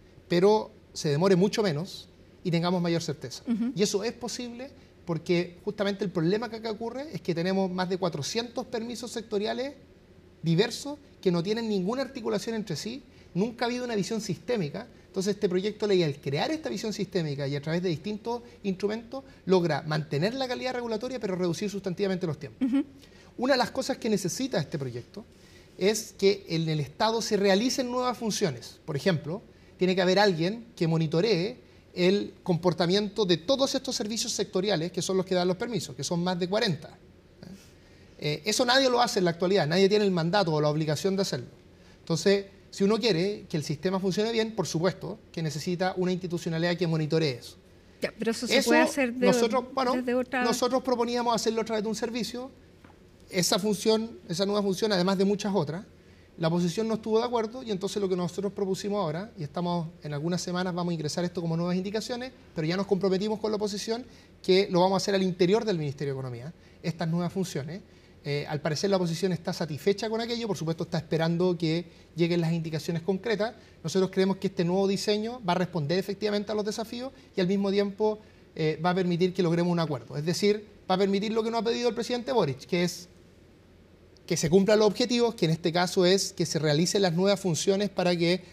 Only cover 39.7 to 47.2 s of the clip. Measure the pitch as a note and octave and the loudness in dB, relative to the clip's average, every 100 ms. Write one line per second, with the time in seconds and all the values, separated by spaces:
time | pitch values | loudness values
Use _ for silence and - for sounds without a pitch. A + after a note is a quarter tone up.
39.7 | F3 G3 G#3 G3+ F3+ E3 G#3 E3+ D3+ D3+ | 4 6 6 4 2 2 2 2 2 2
40.7 | D3+ D#3 D3 G3 F#3+ F#3+ C#3 A#2+ - - | 2 0 0 0 0 -2 -4 -8 -18 -20
41.7 | - - - - D#3+ G3 G3+ G3+ - - | -20 -20 -12 -4 0 4 2 0 -14 -14
42.7 | - G3 A3 A3+ E3 F#3+ G#3 - D#3+ C#3+ | 0 2 4 2 2 0 -4 -6 -6 -4
43.7 | D3+ F#3 F#3+ F#3+ F3+ A3 A#3 A3+ A3 E3 | -4 -2 0 0 0 0 0 0 -2 -2
44.7 | D#3+ F3 - D3 G#3 - - D#3+ D3+ F#3 | 0 0 0 -6 -12 -12 -6 -4 -4 -4
45.7 | F3 F#3 F#3+ F3+ F3+ F3+ E3+ F3+ D#3+ F3 | -2 -2 0 0 -2 -2 -6 -4 0 0
46.7 | E3+ F3 D#3+ D3+ D#3+ | 0 0 0 2 2